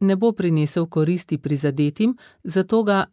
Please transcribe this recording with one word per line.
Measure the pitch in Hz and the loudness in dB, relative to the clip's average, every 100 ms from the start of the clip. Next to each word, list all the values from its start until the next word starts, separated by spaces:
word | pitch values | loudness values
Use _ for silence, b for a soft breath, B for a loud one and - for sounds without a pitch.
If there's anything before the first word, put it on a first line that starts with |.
ne | 196 190 | 0 2
bo | 233 | 2
prinesel | 220 180 160 151 - 165 | 0 0 0 0 -2 -2
koristi | 165 156 180 - 151 | 0 0 0 -4 -6
prizadetim, | 151 147 147 143 147 147 220 247 b b | -2 -2 -2 0 -2 0 -2 -2 b b
zato | - 175 185 220 | -6 -2 0 0
ga | 208 196 - | 2 0 -2